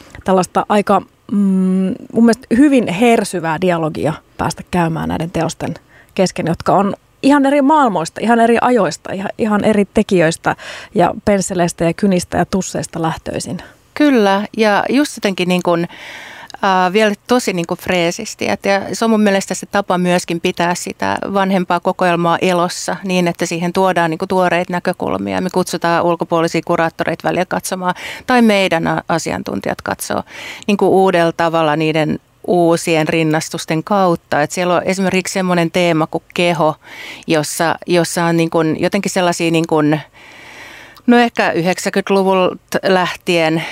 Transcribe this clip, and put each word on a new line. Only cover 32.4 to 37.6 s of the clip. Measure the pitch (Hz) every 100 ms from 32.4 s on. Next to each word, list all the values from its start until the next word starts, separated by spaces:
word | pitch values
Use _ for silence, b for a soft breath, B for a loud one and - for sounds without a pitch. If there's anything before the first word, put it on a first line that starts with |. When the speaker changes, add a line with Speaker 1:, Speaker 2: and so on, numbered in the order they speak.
| -
Speaker 2:
uusien | 180 165 165 - 160 156
rinnastusten | 165 156 156 - 165 - 160
kautta. | - 202 185 170 _ 139
Et | 151
siellä | 190 180 170
on | -
esimerkiksi | 185 185 185 180
semmoinen | 196 185 175 165
teema | 185 175 160 165
kuin | 165 -
keho, | - 175 160 156 151 B B B B -
jossa, | 156 147 -